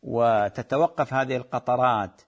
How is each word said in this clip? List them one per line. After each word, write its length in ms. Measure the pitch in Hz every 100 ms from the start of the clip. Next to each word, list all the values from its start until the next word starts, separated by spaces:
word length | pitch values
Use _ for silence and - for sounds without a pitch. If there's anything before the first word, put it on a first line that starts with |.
وتتوقف 1120 | - 117 117 110 104 - 117 135 170 - 139
هذه 220 | 131 131 127
القطرات 840 | 123 123 - 123 127 113 95 _